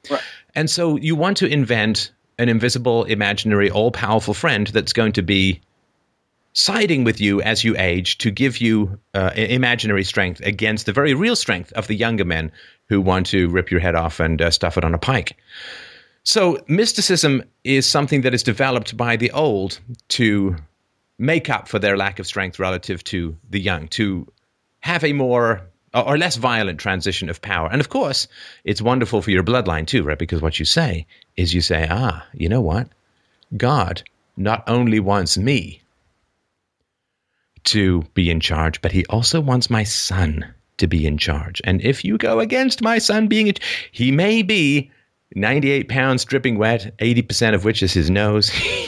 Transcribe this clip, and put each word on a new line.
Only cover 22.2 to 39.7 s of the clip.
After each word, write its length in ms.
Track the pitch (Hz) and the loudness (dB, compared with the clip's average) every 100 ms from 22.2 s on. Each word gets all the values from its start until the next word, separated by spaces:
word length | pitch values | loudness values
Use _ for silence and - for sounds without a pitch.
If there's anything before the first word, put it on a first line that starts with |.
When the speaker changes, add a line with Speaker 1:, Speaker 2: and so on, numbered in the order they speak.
| 95 | -10
Speaker 2:
strength 320 | 104 95 - | -6 -6 -4
relative 440 | 92 92 - 87 | -4 -4 -6 -8
to 300 | - 92 82 78 - | -6 -6 -6 -10 -8
the 120 | 101 | -4
young, 280 | 95 82 78 | -2 -4 -6
to 380 | - 104 90 - _ _ _ _ _ | -4 -2 -2 -8 _ _ _ _ _
have 240 | 151 175 | -6 -4
a 100 | 156 | -2
more 480 | 143 127 123 117 101 90 _ _ | -2 0 2 2 0 -6 _ _
or, 140 | 123 127 | -2 0
or 100 | 151 | 0
less 180 | 180 117 | 0 0
violent 440 | 123 113 98 78 | 0 0 -2 -4
transition 500 | 101 92 98 - 85 | -4 -2 -2 -4 -6
of 100 | 87 | -8
power. 280 | 107 90 80 | -4 -4 -2
And 80 | - | -2
of 80 | - | -2
course, 400 | 269 170 - - - - - | -2 -2 -2 -6 -12 -20 -10
it's 180 | - 107 | -4 -2
wonderful 400 | 110 127 110 107 | 0 0 0 -2
for 80 | 104 | 2
your 120 | 92 | 2
bloodline 440 | 92 123 92 80 80 | 2 0 0 -2 0
too, 160 | 123 | 0
right? 160 | 73 73 | 0 -2
Because 240 | 82 82 | -2 -2
what 160 | 78 - | -2 -2
you 80 | 80 | 0
say 400 | 165 147 82 - _ _ - | 0 0 -2 -8 _ _ -2
is 180 | 87 | 0
you 80 | 87 | 0
say, 240 | - 80 80 | 0 0 0
"Ah, 360 | 101 123 82 - | 0 -2 -4 -10
you 140 | - 85 | -6 0
know 120 | 123 | 0
what? 280 | 82 98 123 _ _ _ _ _ - 107 | 0 -2 -4 _ _ _ _ _ -10 -2
God 460 | 120 147 87 - - _ _ - | 0 2 0 -4 -10 _ _ -4
not 280 | 101 117 - | -2 -2 0
only 340 | 123 120 110 | 2 4 2
wants 380 | 98 101 90 107 | 2 2 2 0
me 420 | 117 131 85 - _ _ _ _ _ _ _ _ _ _ _ _ _ _ _ _ _ _ | 0 0 -4 -16 _ _ _ _ _ _ _ _ _ _ _ _ _ _ _ _ _ _
to 380 | - 107 95 87 80 | -2 2 4 2 0
be 160 | - 85 | -2 0
in 100 | 82 | 0
charge, 400 | - 78 80 - | -2 0 -2 -2
but 120 | 90 | -2
he 120 | 95 85 | 0 0
also 340 | 113 120 165 | 0 0 0
wants 300 | 139 127 - | 0 0 0